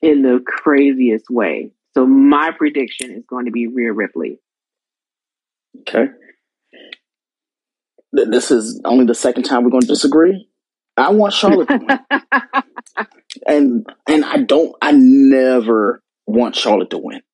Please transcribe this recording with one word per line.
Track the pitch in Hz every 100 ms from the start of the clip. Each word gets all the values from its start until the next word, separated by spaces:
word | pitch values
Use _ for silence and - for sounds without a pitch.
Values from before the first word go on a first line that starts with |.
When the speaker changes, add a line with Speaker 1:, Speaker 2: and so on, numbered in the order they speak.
Speaker 1:
in | 160 147
the | 135 123 123
craziest | - - 143 139 131 123 110 _
way. | 120 98 73 - _ _
So | - 131
my | 135 139 147 156 156
prediction | 151 147 123 - 127
is | 117 117
going | 127 123
to |
be | 117 117
Rhea | 127 117
Ripley. | 107 98 - 73 - _ _ _ _ _ _ _ _ _ _ _ _ _ -
Speaker 2:
Okay. | - - 277 - _ _ _ _ _ _ - - _ _ _ _ _ _ _ _ _ _ _
Th-, | - 117
this | 120 -
is | 123 110 -
only | - 123
the | 123
second | 120 131 123
time | 123 123
we're | 120
gonna | 127 120
disagree. | 147 147 151 170 190 - _ _ _ _ -
I | 135
want | 208 202
Charlotte | - 202 190 160
to | 269
win. | - 269 _
Speaker 1:
<laughs> | 269 - 269 247 269 262 - - - 208 _ _ - -
Speaker 2:
And, | 147 143 120 107 - -
and | 151
I | 143 156
don't, | 123 143 160 -
I | 147
never | 147 127 135 135 135 131 127 110 113 104 95 _ _ -
want | 110 120 -
Charlotte | 120 104 92
to | 90
win. | 76 - _